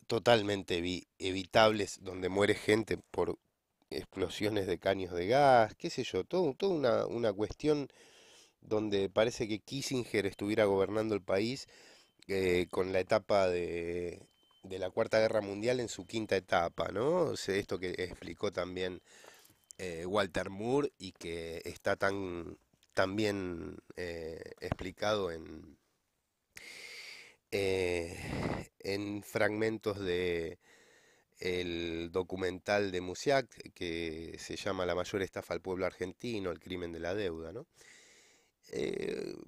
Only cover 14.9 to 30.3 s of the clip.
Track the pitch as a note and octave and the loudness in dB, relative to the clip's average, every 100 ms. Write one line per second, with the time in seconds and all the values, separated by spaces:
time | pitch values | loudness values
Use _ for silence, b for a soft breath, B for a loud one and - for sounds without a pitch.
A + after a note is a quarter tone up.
14.9 | A2 A2 A2 A2 G#2+ G2+ G2+ A2+ B2+ A2+ | -2 2 4 4 2 0 -2 0 0 -2
15.9 | - F2+ A2+ G#2+ G2 F#2 F#2 E2+ - E2+ | -8 -6 -4 0 0 2 2 2 -2 -4
16.9 | F#2+ C#3 F3 C3+ G2 - F#2+ - F#2 F2+ | 0 0 2 0 -2 -2 -2 -2 -4 -4
17.9 | F2 F2+ - F2 F2 G2+ F#2 F2+ F2+ F#2 | -4 -6 -8 -12 -4 -4 -2 -4 -4 -4
18.9 | F2+ B B B B B B _ - F#2 | -6 B B B B B B _ -10 -8
19.9 | E2 F2+ G#2 G2 F#2 F#2 G2 A2+ C#3 D3 | -6 -2 0 0 -2 -4 -4 0 0 0
20.9 | - F#2 - E2+ E2+ E2 E2 E2+ D#2+ G2+ | -6 -14 -10 -8 -6 -6 -8 -10 -4 -2
21.9 | G2 G2 G2 F#2 E2+ E2 F2 _ _ _ | 2 2 0 -4 -6 -8 -14 _ _ _
22.9 | - F#2+ G#2 G#2+ G2+ F#2 E2+ E2 E2+ - | 0 0 2 0 0 -4 -6 -10 -12 -14
23.9 | - F2+ E2+ D#2+ D#2+ - - F2+ - F#2 | -10 -8 -6 -8 -10 -14 -10 -8 -6 -8
24.9 | - G#2 G#2+ F2+ E2 D#2+ D#2 D2+ - _ | -4 0 0 -2 -6 -10 -14 -16 -20 _
25.9 | _ _ _ _ _ _ - B B B | _ _ _ _ _ _ -20 B B B
26.9 | B B B B B _ G2+ G2 F#2+ F2+ | B B B B B _ 0 2 2 2
27.9 | F2 E2+ - - - - - - _ - | 0 -4 -8 -6 -4 -4 -6 -10 _ -6
28.9 | G2+ G2+ G#2 - A2 G#2 G#2+ A2 A2 A2 | -4 -4 -6 -4 0 2 2 0 0 -4
29.9 | G2 F#2+ F2 F2+ | -2 0 0 0